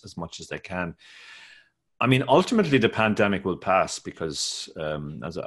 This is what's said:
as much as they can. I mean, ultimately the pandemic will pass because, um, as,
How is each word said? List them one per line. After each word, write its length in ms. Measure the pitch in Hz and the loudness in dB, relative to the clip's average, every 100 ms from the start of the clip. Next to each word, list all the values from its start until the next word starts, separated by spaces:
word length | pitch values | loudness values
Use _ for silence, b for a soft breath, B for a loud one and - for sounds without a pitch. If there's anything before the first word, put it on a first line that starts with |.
| 98 | -12
as 100 | 90 | -12
much 240 | 82 - | -12 -12
as 80 | 80 | -12
they 120 | 76 | -12
can. 360 | - 90 85 78 B B B B B B B _ _ - | -8 -6 -6 -10 B B B B B B B _ _ -2
I 80 | 120 | 2
mean, 160 | 131 - | 2 6
ultimately 480 | 147 185 226 170 135 | 4 4 2 4 4
the 120 | 110 | 4
pandemic 540 | - 110 104 104 95 | 2 2 4 2 2
will 140 | 95 82 | -2 -2
pass 420 | - 92 85 - | 2 2 2 -4
because, 680 | - - 82 73 - - - - | -12 -8 -6 -4 -6 -8 -10 -8
um, 440 | 78 76 73 78 | -6 -6 -8 -8
as, 140 | 71 82 | -8 -8